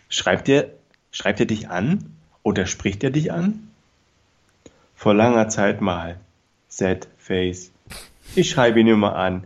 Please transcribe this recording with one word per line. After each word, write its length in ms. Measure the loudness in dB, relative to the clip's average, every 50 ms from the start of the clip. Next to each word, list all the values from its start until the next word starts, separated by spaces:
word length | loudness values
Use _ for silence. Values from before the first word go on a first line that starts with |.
| -14 _
schreibt 400 | -6 -2 0 0 0 0 2 2
er, 220 | 2 2 2 0 -6 -18 _ _ _ _ _ _
schreibt 300 | -14 -6 -4 -4 -2 0
er 40 | 0
dich 220 | -2 -2 -4 -6 -6
an 460 | -4 -2 0 0 -2 -2 -4 -10 -18 -20 _ _ _ _
oder 240 | -4 -2 -2 -2 -2
spricht 380 | -4 -6 -6 -4 -6 -4 -2 -4
er 60 | -2
dich 240 | -2 -2 -2 -2 -4
an? 340 | -2 -2 -2 -2 -4 -10 -18 -20 _ _ _ _ _ _ _ _ _ _ _ _ _ _ _ _ _ _ -20 -20 _ _ _ _
Vor 180 | -2 0 2 4
langer 360 | 4 4 4 4 2 2 0
Zeit 320 | 0 0 0 0 0 -2
mal. 400 | -2 -4 -4 -4 -6 -10 -12 -14 -18 _ _ _ _ _ _ _ _ _
Sad 400 | -8 -4 -2 -2 -2 -4 -6 -12 _ _
Face. 540 | _ -6 -4 -2 -2 -4 -6 -8 -12 -20 _ _ _ -20 -20 -20 -20 -20 _ _ _ -4 0
Ich 140 | 0 0 0
schreibe 300 | 2 2 2 4 6 6
ihn 80 | 6 6
immer 280 | 6 4 4 2 0 0
an. 280 | -2 -2 -2 -4 -8